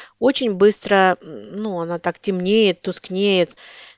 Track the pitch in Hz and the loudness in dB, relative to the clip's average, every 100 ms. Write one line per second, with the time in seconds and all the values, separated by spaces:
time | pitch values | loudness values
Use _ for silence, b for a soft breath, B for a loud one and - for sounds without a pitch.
0 | B B 240 277 247 190 202 208 - 196 | B B 0 0 0 4 2 2 0 4
1 | 190 180 - 135 104 196 214 180 170 170 | 4 2 -6 -18 -14 -10 -6 -6 -6 -6
2 | 180 - - 185 180 214 214 175 - 180 | -6 -6 -4 -4 0 2 2 0 -6 -10
3 | - 185 202 190 165 - B B B | -8 -2 0 2 0 -4 B B B